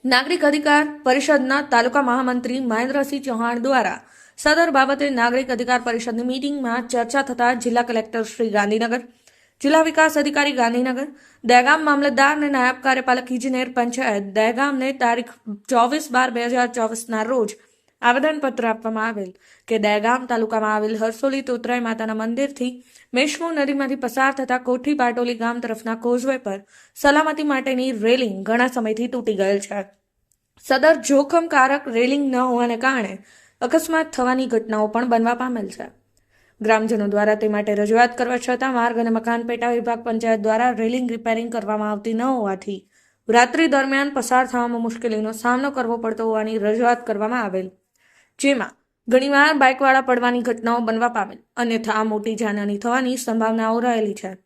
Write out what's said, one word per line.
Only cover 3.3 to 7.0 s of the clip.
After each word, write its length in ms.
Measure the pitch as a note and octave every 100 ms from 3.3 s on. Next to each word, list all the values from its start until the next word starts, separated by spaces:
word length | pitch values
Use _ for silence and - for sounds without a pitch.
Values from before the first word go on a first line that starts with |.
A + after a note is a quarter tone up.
| A3+ A#3 A#3+
દ્વારા 360 | B3+ C4 F#3+ - - - - -
સદર 320 | D4 D#4 E4+
બાબતે 340 | C4+ C4 C#4 C#4+
નાગરિક 380 | B3 A#3+ B3 C4
અધિકાર 300 | B3 A#3+ B3
પરિષદની 460 | B3 A#3 A#3 A3+ B3
મીટિંગમાં 580 | C4 C#4+ C#4+ B3 A#3 A#3+
ચર્ચા 360 | A#3+